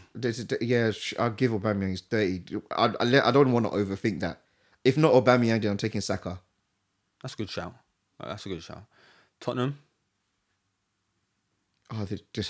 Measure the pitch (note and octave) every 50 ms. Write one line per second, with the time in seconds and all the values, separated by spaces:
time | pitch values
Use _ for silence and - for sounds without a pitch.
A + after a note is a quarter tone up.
0 | - _ - G#2+ B2 A#2 A#2 A#2+ G#2+ - - - A#2 A#2 B2 A#2+ A#2 A2 G#2 -
1 | - - - - A#2 A#2+ G#2+ G2+ B2+ A#2 A2 G2 A2 A2 G2+ G2 F#2+ F#2+ F#2 -
2 | - - A#2 G#2+ G#2 F2+ F#2 F2 - - D#2+ - - - - - A#2 A#2 - -
3 | A#2 A#2+ C3 C#3 - A#2+ A#2+ C#3+ C#3+ B2+ A#2+ A#2 A2 - - G2+ G2+ F#2+ G2 -
4 | - A2+ F2+ D2+ F#2 E2 - - _ _ _ _ _ _ _ _ - C3 B2 D#3
5 | D#3 D3+ A#2+ B2+ G#2+ B2+ B2 B2 A#2+ A2+ A2+ G#2+ G#2+ G#2 G2+ G2+ A2+ G#2+ - G2+
6 | - - F#2+ F2+ - F2+ F2+ F#2 _ _ _ _ _ _ _ _ _ _ _ _
7 | _ _ _ _ - C3 - - G#2 - - F2 E2+ - - - _ _ _ _
8 | _ _ _ - - - G2 G#2+ - G2 F2+ E2+ - - - - G#2+ _ _ _
9 | _ _ _ _ _ _ _ - - B2 A#2+ B2+ B2 C#3+ C#3+ - _ _ _ _
10 | _ _ _ _ _ _ _ _ _ _ _ _ _ _ _ _ _ _ _ _
11 | _ _ _ _ _ _ _ _ _ _ _ _ _ _ _ _ _ - A2+ G#2+
12 | G2+ F#2+ G#2 - - _ - A2+ G2